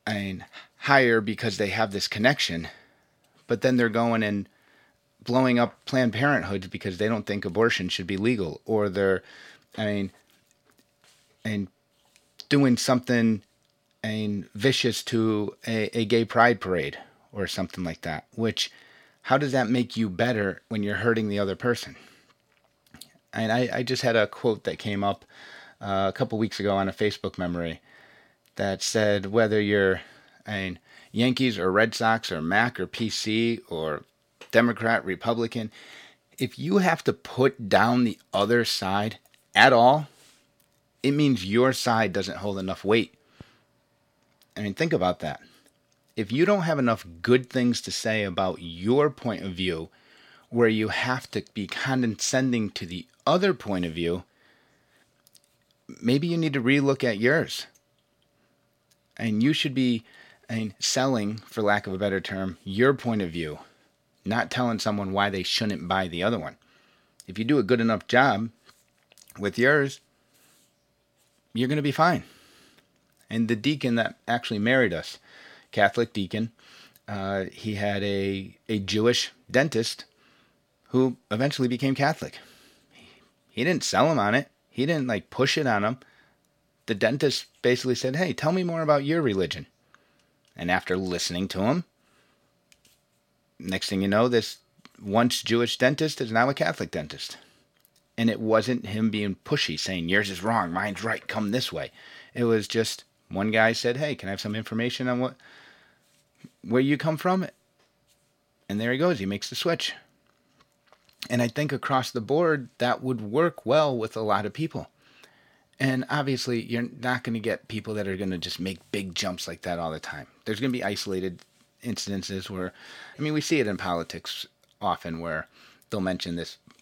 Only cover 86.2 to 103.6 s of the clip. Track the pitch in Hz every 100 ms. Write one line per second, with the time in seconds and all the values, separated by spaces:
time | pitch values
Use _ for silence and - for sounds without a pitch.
86.2 | _ _ _ _ _ _ - 104 110 139
87.2 | 143 - - _ 123 123 131 120 131 139
88.2 | 180 120 151 185 175 165 156 147 139 165
89.2 | 139 95 87 - - _ _ _ _ _
90.2 | _ _ _ - 87 92 - 92 92 87
91.2 | - 87 95 92 107 165 - _ _ _
92.2 | _ _ _ _ _ _ _ _ _ _
93.2 | _ _ _ - 92 95 - 98 98 104
94.2 | 123 120 - - _ _ - - 101 104
95.2 | 123 - - 117 117 - 127 135 156 -
96.2 | 120 113 127 139 - - 92 85 73 69
97.2 | - - - _ _ _ _ _ _ -
98.2 | 113 104 110 110 110 120 - 110 110 104
99.2 | 104 92 - 151 - 76 - 92 82 98
100.2 | 98 90 104 113 85 87 104 92 110 110
101.2 | - 110 104 120 - 80 65 - - -
102.2 | - 127 120 110 101 113 110 - - _
103.2 | - 90 107 110